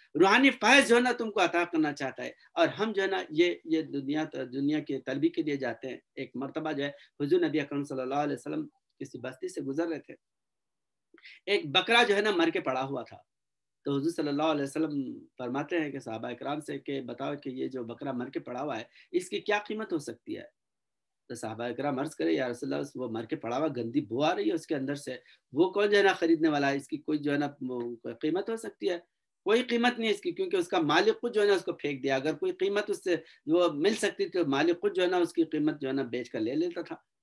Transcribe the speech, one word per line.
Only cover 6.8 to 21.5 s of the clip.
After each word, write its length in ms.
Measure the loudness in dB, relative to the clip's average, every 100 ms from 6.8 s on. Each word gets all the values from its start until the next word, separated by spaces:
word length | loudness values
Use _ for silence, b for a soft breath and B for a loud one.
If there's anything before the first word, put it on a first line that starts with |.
है 120 | -6 -8 B -8
हुजूर 240 | 0 2 2
नबी 140 | 0
अकरम 240 | -2 -4
सल्लल्लाहु 400 | -4 -6 -2 -2
अलैहि 120 | -2 -4
वसल्लम 280 | -6 -8 -8 _ _ _
किसी 160 | -14 -10
बस्ती 300 | -12 -10 -10
से 120 | -8
गुजर 260 | -6 -4 -4
रहे 120 | -6
थे, 160 | -10 -20 _ _ _ _ _ _ _ _ _ _ B B -2
एक 240 | -2 0
बकरा 320 | 0 4 4
जो 120 | 6 4
है 60 |
ना 100 | 2
मर 180 | 2 2
के 100 | 2
पड़ा 220 | -2 -2
हुआ 220 | -4 -6
था। 200 | -8 -16 _ _ _ _ _ _ -2
तो 60 |
हुजूर 200 | 0 0
सल्लल्लाहु 400 | -2 -2 0 0
अलैहि 120 | 0
वसल्लम 380 | -2 -2 -2 -2 -6 -10 -16 -10
फरमाते 400 | -6 -4 -2 -2
हैं 120 | -2
कि 80 | -6
सहाबा 300 | -10 -8 -8
इकराम 300 | -8 -6 -6
से 180 | -6 -10
कि 220 | -6 -8
बताओ 340 | -8 -8 -6 -6
कि 140 | -8
ये 160 | -6 -6
जो 140 | -6
बकरा 300 | -10 -8 -6
मर 160 | -6 -6
के 100 | -8
पड़ा 200 | -8 -8
हुआ 160 | -6 -6
है 120 | -10 b b
इसकी 260 | -4 -4 -4
क्या 200 | 0 -2
कीमत 340 | -2 -8 -4
हो 60 | -4
सकती 340 | -6 -12 -12
है? 160 | -12 -12 _ _ _ _ _ _ _ -14
तो 60 | -10
सहाबा 320 | -8